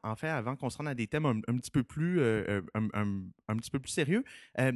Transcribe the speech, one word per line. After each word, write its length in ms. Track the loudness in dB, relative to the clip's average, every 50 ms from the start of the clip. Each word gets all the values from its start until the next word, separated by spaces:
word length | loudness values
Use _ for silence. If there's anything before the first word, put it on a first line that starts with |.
| -4
en 120 | -4 -4
fait, 140 | -2 -2 -2
avant 260 | -2 -2 -2 -2 -4
qu'on 140 | -2 -4 -4
se 80 | -4
rende 100 | -4 -4
à 80 | -4 -2
des 120 | -2 -2
thèmes 180 | -2 0 2 2
un, 140 | 2 2 2 0
un 100 | 0 -2
petit 140 | -2 -2 0
peu 120 | 0 0 0
plus, 360 | 0 -2 -2 0 2 4 4
euh, 240 | 4 4 4 2 2 0
euh, 120 | 0 0 -2 -2 -2
un, 140 | -2 0 0 0
un, 280 | 0 0 0 -2 -4 -6 -8 -14 _ _
un 100 | -4 -4
petit 120 | -4 -4 -4
peu 80 | -6 -6
plus 120 | -4 -2
sérieux, 320 | -2 0 2 2 2 0 0 -2 -10 -20 -20 -6 -2 2
euh, 120 | 2 2 2